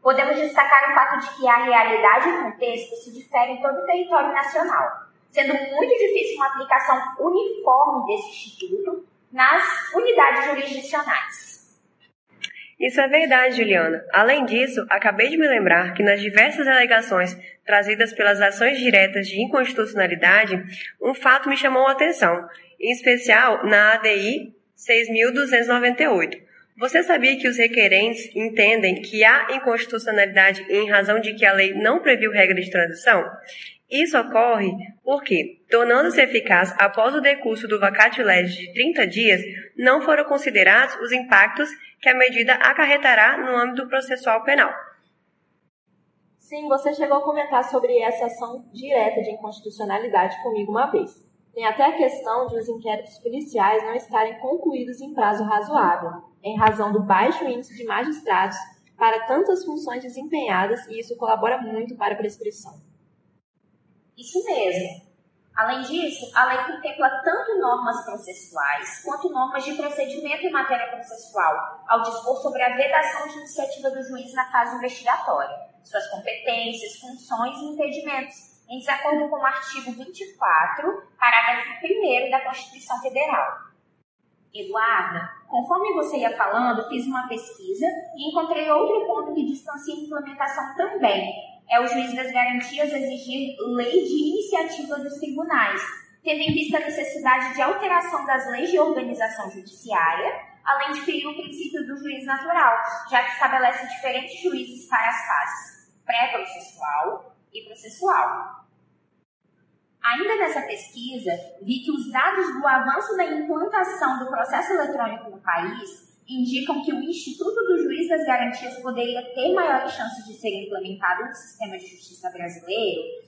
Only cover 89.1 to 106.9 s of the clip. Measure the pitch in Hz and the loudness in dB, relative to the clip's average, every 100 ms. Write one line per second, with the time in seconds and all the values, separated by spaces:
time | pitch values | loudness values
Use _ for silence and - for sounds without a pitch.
89.1 | - - 330 262 269 - 285 320 311 302 | -4 -4 -4 -4 -6 -10 -12 -10 -12 -10
90.1 | 294 277 277 277 302 262 - 381 392 240 | -10 -12 -6 -6 -6 -8 -4 -4 0 0
91.1 | 196 - - - - _ 233 247 247 254 | 0 -4 -10 -16 -20 _ 0 2 -2 -4
92.1 | 247 254 254 247 247 - 285 294 285 262 | -6 -4 -2 0 -2 -6 -4 -4 -4 -6
93.1 | 254 247 262 269 - 233 247 240 359 - | -8 -10 -8 -8 -8 -6 -4 0 0 2
94.1 | 294 302 415 415 370 320 - 277 285 285 | -2 -2 -2 -2 -2 -4 -8 -10 -8 -10
95.1 | 285 302 269 330 285 208 202 - - - | -10 -10 -8 -2 0 0 -2 -8 -12 -20
96.1 | _ - 302 311 302 302 302 302 302 285 | _ -6 -4 -2 -2 0 -2 -4 -8 -8
97.1 | - 262 262 254 262 277 392 403 349 349 | -4 2 2 0 -2 -2 -2 0 0 0
98.1 | 302 269 262 - 240 339 349 320 254 233 | -6 -2 -2 -2 -6 -2 2 2 0 -6
99.1 | 240 226 226 196 190 190 - 240 190 165 | -4 -6 -6 -12 -14 -18 -20 -4 0 0
100.1 | 170 220 - - - - 277 302 294 311 | 0 -4 -8 -14 -12 -4 -2 -2 -6 -6
101.1 | 302 302 302 339 - - 311 247 277 277 | -8 -8 -12 -14 -12 -10 -10 -10 -12 -12
102.1 | 262 262 269 302 349 269 233 - - - | -12 -6 -6 -2 4 4 2 -4 -8 -2
103.1 | 247 247 - 269 262 254 262 254 - 269 | 0 0 -2 0 2 0 -2 -10 -8 -6
104.1 | 254 269 - 359 269 247 - - 233 226 | -6 -8 -6 -4 -4 -10 -14 -4 -2 0
105.1 | - - 151 - - - - _ _ - | -2 -2 -4 -4 -8 -14 -20 _ _ -4
106.1 | 233 247 240 - - - - 147 | -2 0 -4 -8 -14 -18 -10 -6